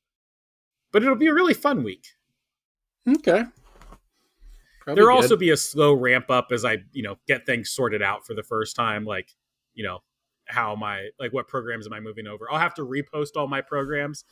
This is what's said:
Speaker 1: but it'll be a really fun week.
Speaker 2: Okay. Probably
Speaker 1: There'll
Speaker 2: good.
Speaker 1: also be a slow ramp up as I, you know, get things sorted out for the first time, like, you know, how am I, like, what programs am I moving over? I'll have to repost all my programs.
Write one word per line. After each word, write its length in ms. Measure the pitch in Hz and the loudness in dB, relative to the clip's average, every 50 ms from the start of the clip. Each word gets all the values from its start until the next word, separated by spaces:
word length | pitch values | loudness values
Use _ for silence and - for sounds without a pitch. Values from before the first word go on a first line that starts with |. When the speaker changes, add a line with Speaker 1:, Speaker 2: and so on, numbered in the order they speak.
| _ _ _ _ _ _ _ _ _ _ _ _ _ _ _ _ _ _ | _ _ _ _ _ _ _ _ _ _ _ _ _ _ _ _ _ _
Speaker 1:
but 120 | - 208 226 | 2 2 4
it'll 140 | 269 262 | 4 2
be 100 | 220 302 | 2 2
a 80 | 330 294 | 2 4
really 200 | 330 370 339 247 | 4 4 2 2
fun 280 | - - 285 277 190 120 | 2 0 -2 0 0 -2
week. 320 | 104 92 - _ - _ _ _ _ _ _ _ _ _ _ _ _ _ _ _ _ _ _ - | -4 -8 -10 _ -20 _ _ _ _ _ _ _ _ _ _ _ _ _ _ _ _ _ _ -2
Speaker 2:
Okay. 380 | 240 277 320 - - 170 208 233 - - _ _ _ _ - - - - - _ _ _ _ _ _ _ _ - - - - _ _ _ _ | 0 0 2 4 2 2 2 2 -2 -10 _ _ _ _ -20 -20 -20 -20 -20 _ _ _ _ _ _ _ _ -20 -20 -20 -20 _ _ _ _
Probably 200 | - 143 143 196 | -8 -2 4 6
Speaker 1:
There'll 160 | 214 240 254 | 8 8 8
Speaker 2:
good. 60 | 254 247 | 6 6
Speaker 1:
also 140 | 247 226 | 6 4
be 140 | 170 185 165 | 4 4 4
a 60 | 151 | 2
slow 360 | 135 - - - 147 151 147 143 | 2 0 -2 0 4 6 6 6
ramp 380 | 131 123 123 127 127 123 - | 4 4 2 2 2 2 2
up 200 | 131 123 - - | 0 0 0 0
as 140 | 127 113 117 | -2 -2 0
I, 200 | 117 110 104 95 _ - | -2 -2 -2 -6 _ -12
you 100 | 139 110 | -10 -10
know, 160 | 101 98 - _ | -10 -10 -8 _
get 180 | - 139 120 - | -4 -4 -2 -2
things 260 | - 127 120 107 - | -4 -4 -4 -4 -6
sorted 300 | - - 127 113 107 101 | -6 -4 -4 -2 -2 -2
out 260 | 101 98 101 104 - | -2 -2 -4 -4 -8
for 60 | - 113 | -12 -12
the 80 | 107 104 | -12 -10
first 320 | - 117 110 110 - - | -6 -6 -6 -4 -4 -4
time, 300 | - 117 113 107 104 107 | -4 -4 -2 -2 -4 -6
like, 320 | 107 101 95 95 _ _ _ _ _ _ _ _ _ _ | -8 -8 -8 -10 _ _ _ _ _ _ _ _ _ _
you 100 | 117 107 | -10 -10
know, 180 | 92 90 90 _ _ _ _ _ _ _ _ _ | -10 -10 -10 _ _ _ _ _ _ _ _ _
how 260 | - 117 123 113 107 104 | -8 -4 -4 -2 -2 -4
am 100 | 104 107 | -6 -8
I, 260 | 104 101 98 98 107 - - | -8 -8 -10 -10 -14 -12 -10
like, 140 | 131 117 131 | -10 -6 -6
what 160 | 131 117 _ | -6 -6 _
programs 380 | - 131 113 120 117 113 104 | -8 -8 -6 -8 -10 -10 -10
am 80 | 107 110 | -12 -14
I 60 | 107 | -14
moving 260 | 107 110 104 113 107 | -14 -14 -14 -14 -14
over? 260 | 104 107 107 110 120 147 | -14 -14 -14 -10 -6 -2
I'll 60 | 156 | 0
have 160 | 170 175 170 | -2 -2 -2
to 80 | 165 143 | -6 -8
repost 480 | 123 131 143 139 _ - 151 151 143 - | -6 -6 -6 -6 _ -6 -6 -6 -6 -4
all 120 | 156 143 | -4 -4
my 160 | 139 139 135 135 | -4 -4 -6 -6
programs. 640 | - 147 143 139 139 151 143 143 143 151 - - _ | -4 -4 -4 -4 -4 -4 -4 -4 -6 -8 -12 -16 _